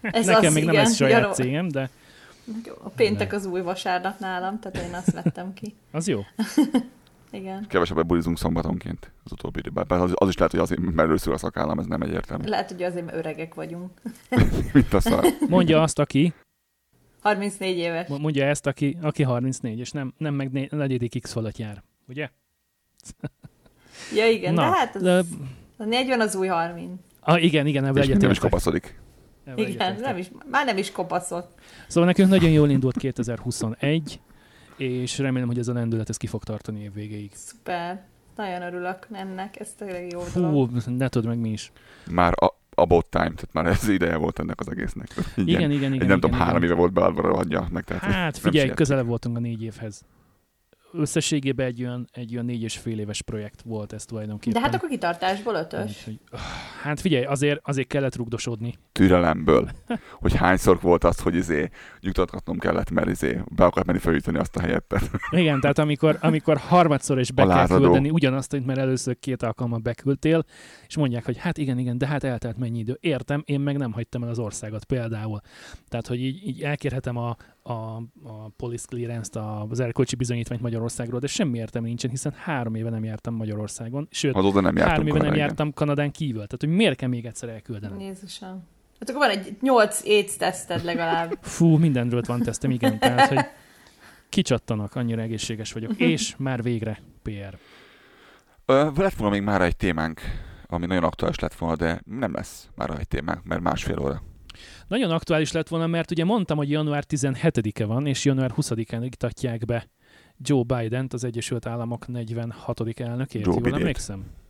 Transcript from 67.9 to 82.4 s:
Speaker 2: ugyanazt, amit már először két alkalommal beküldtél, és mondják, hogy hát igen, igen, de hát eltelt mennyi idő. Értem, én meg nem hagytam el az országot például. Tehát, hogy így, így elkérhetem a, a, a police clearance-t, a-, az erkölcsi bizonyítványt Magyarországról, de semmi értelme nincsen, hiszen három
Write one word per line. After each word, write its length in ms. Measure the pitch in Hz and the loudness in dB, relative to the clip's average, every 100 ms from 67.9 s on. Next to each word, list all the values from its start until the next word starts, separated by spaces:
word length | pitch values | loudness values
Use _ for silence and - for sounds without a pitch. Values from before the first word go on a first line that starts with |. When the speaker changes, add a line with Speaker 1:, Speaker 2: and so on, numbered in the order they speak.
| 87 139 | 6 6
Speaker 2:
ugyanazt, 440 | 160 139 131 131 | 4 4 2 -2
amit 120 | 143 127 | -4 -2
már 120 | 131 | 0
először 420 | 131 131 131 123 | 0 0 -2 -4
két 240 | - 127 | -4 -2
alkalommal 360 | 117 110 120 117 | -4 -2 -2 -2
beküldtél, 640 | 113 117 135 135 151 165 156 - - - - | -4 -4 -2 0 2 2 0 -10 -20 -20 -10
és 100 | - | -2
mondják, 280 | 143 117 - | 0 0 -4
hogy 120 | 120 | -4
hát 200 | 175 160 | -4 -2
igen, 200 | 139 123 | -2 -2
igen, 200 | 123 120 | -2 -2
de 100 | 135 | -2
hát 160 | 147 | -2
eltelt 340 | 135 120 120 104 | -2 -4 -6 -6
mennyi 220 | 123 117 | -4 -4
idő. 180 | 110 131 | -4 -4
Értem, 420 | 165 135 120 143 - | -2 -2 -2 -4 -2
én 140 | 143 | -2
meg 180 | 143 139 | -2 -2
nem 140 | 131 | -4
hagytam 320 | 120 117 127 | -6 -6 -6
el 60 | 120 | -6
az 100 | 113 | -4
országot 440 | 110 - 107 107 - | -6 -8 -10 -10 -4
például. 560 | 131 117 110 110 104 _ - - - _ | -4 -2 -6 -6 -8 _ -20 -20 -20 _
Tehát, 200 | 120 113 | -8 -4
hogy 140 | 123 | -4
így, 260 | 131 147 202 | -4 -6 -8
így 140 | 120 | -6
elkérhetem 560 | 147 147 143 127 127 120 | -4 -4 -4 -4 -6 -4
a, 200 | 120 117 - _ | -6 -8 -12 _
a, 80 | - 117 110 110 117 _ | -10 -10 -8 -10 -12 _
a 260 | 139 110 107 - | -18 -16 -16 -10
police 280 | 123 120 - | -8 -8 -8
clearance-t, 480 | 120 120 117 113 - | -8 -6 -6 -8 -8
a-, 320 | 107 107 113 | -6 -6 -6
az 100 | 120 | -2
erkölcsi 360 | 123 117 127 123 | -2 0 0 0
bizonyítványt 460 | 120 120 113 120 | -2 -4 -4 -4
Magyarországról, 580 | 120 113 113 - 117 123 | -4 -4 -4 -6 -6 -4
de 80 | 135 | -4
semmi 300 | - 180 120 | -2 -2 -2
értelme 300 | 110 120 113 | -4 -6 -4
nincsen, 220 | 117 127 | -4 -4
hiszen 240 | 131 151 | -4 -6
három 380 | - | -8